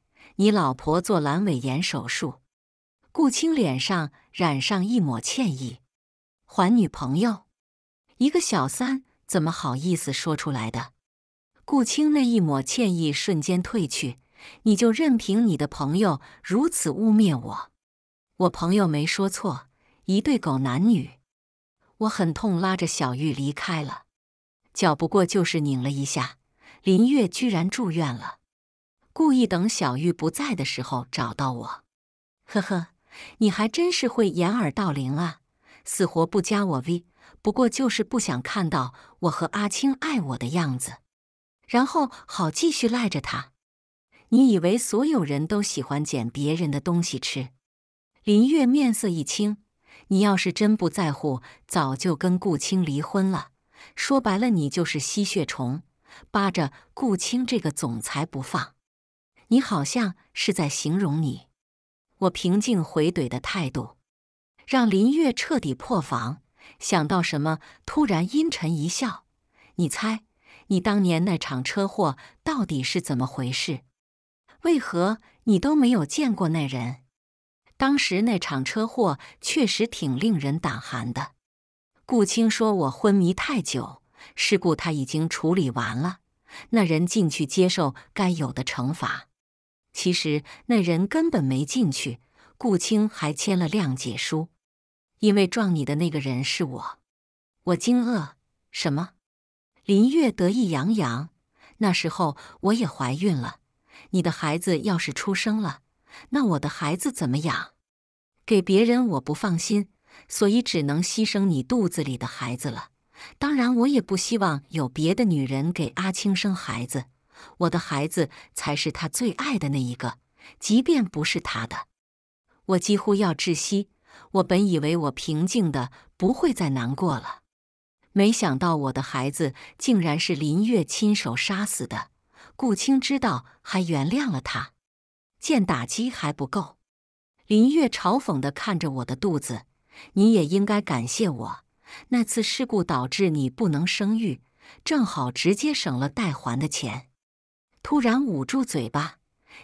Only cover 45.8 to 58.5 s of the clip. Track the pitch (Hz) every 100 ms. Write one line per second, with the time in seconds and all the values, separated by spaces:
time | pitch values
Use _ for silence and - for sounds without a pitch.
45.8 | 123 143 151 135 117 139 143 160 160 143
46.8 | 175 175 170 127 - 135 131 - _ _
47.8 | _ _ _ _ - 208 254 320 247 285
48.8 | 262 220 208 165 139 - 208 208 _ _
49.8 | _ - _ 190 208 190 185 - 214 214
50.8 | 170 - 160 139 151 127 - - _ 180
51.8 | 135 135 185 147 185 180 196 147 - 190
52.8 | 160 143 147 196 190 170 - _ _ _
53.8 | - - - 269 226 190 247 190 143 185
54.8 | 165 151 - 208 196 190 139 - 123 143
55.8 | - _ _ - - 208 196 185 139 -
56.8 | _ - 254 185 - 247 247 233 202 -
57.8 | 131 117 - 139 165 139 131